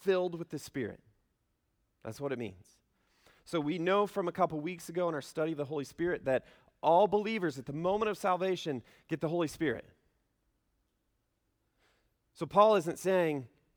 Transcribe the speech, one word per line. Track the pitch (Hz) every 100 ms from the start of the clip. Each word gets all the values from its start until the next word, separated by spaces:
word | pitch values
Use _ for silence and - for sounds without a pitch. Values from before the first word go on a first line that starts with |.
filled | 196 185 180 170
with | 165
the | 147
Spirit. | - 139 104 - _ _ _ _ _ _ _ _ _ _
That's | 113 110
what | 139
it | 123
means. | 113 92 - _ _ _ _ _ _ _ -
So | 170
we | 147 170
know | 170 202 202
from | 202 175
a |
couple | 190 170 156
weeks | 156 175 -
ago | 165 175
in | 151
our |
study | - - 156
of | 151
the | 139
Holy | 151 135
Spirit | - 170 165 131
that | 131 - - _ _
all | 147 170 202
believers | 208 208 226 175 131
at | 131
the |
moment | 143 175 208 220
of | 190
salvation | 202 180 190 180 165 131 - _ -
get | 160
the | 156
Holy | 175 160
Spirit. | - 156 107 - _ _ _ _ _ _ _ _ _ _ _ _ _ _ _ _ _ _ _ _ _ _ _ _
So | - 160
Paul | 190 214 208
isn't | 160 -
saying, | 180 190 165 143 120 _ _